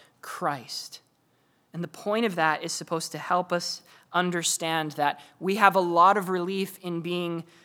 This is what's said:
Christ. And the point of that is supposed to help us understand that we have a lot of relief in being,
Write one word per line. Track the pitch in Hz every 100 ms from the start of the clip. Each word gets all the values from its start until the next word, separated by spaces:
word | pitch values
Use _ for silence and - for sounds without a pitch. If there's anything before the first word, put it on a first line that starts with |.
| _ _
Christ. | - - 170 143 120 - - - _ _ _ _ _ _ _
And | 165
the | 170
point | - 208 214 233
of |
that | 170 156 151
is | 165
supposed | - 170 165 -
to | 156
help | - 180 180
us | 175 - - - - _
understand | 175 180 175 165 - 165 160 156
that | 147 143 - - -
we | 180 202
have | 202
a | 185
lot | 175 170 180 208
of | 180
relief | 185 175 196 190 -
in | 180 170
being, | 170 175 175 165 165 -